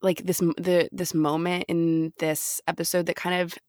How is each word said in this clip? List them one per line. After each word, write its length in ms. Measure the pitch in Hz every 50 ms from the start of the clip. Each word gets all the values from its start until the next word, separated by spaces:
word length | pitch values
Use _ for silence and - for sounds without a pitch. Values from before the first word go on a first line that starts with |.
like, 240 | - 190 170 - -
this 160 | 180 175 -
m-, 140 | 180 165 156
the, 320 | - 175 185 180 175 160 - -
this 200 | 190 175 - -
moment 540 | 156 151 147 151 160 170 175 180 175 - -
in 460 | 175 170 165 165 160 160 160 160 - -
this 420 | 160 156 156 - - - - - -
episode 380 | - 165 - 170 - - 180 170
that 120 | 175 170
kind 260 | - - 180 180 180 180
of, 120 | 170 - - -